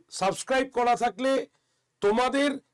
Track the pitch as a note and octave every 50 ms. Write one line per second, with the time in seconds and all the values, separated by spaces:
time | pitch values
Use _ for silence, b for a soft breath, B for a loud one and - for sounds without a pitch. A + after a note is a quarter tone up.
0 | - _ - - F#3 G3 - - - - C4 C4 C4+ C4+ - A#3+ A#3+ A#3+ A#3+ A#3
1 | A#3 A#3+ - F#3 B3+ C4+ C4+ C4 - - _ _ _ _ _ _ _ _ _ _
2 | - G3+ G#3+ A#3 B3+ B3+ - C#4 C#4+ C#4+ C#4 C#4 - _